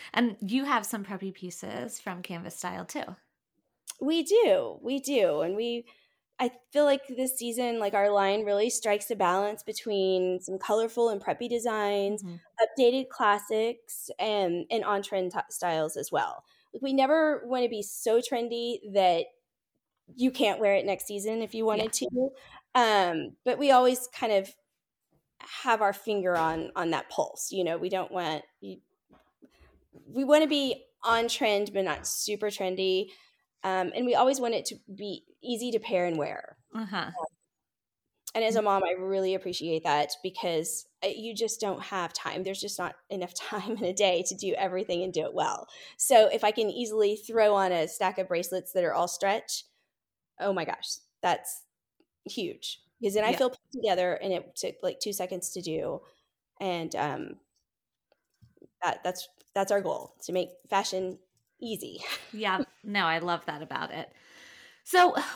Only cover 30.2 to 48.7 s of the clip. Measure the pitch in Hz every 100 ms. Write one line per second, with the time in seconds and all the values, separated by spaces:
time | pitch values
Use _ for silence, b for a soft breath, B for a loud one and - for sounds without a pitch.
30.2 | 269 302 311 294 269 - - _ 226 226
31.2 | 233 - 233 202 202 196 180 147 - -
32.2 | - 208 214 208 185 185 190 185 196 B
33.2 | B B _ _ 190 185 180 - 247 233
34.2 | 254 269 240 208 - - - 196 202 175
35.2 | _ _ 247 226 247 220 220 185 175 160
36.2 | - - - - _ 220 208 190 - 180
37.2 | - - _ _ _ _ _ _ _ _
38.2 | - 220 220 220 208 196 175 185 190 190
39.2 | 190 190 185 180 160 160 160 147 151 -
40.2 | 185 - 185 165 165 - - _ 196 -
41.2 | 226 220 220 - 202 180 196 196 165 -
42.2 | - - 190 196 196 - 175 - _ 196
43.2 | 175 - - 202 196 220 185 190 190 175
44.2 | 180 190 190 170 190 185 202 175 185 160
45.2 | 156 175 156 - - B B - - 233
46.2 | 214 220 214 226 214 - 226 220 202 214
47.2 | - 226 214 202 190 175 160 - 190 190
48.2 | 180 170 185 185 185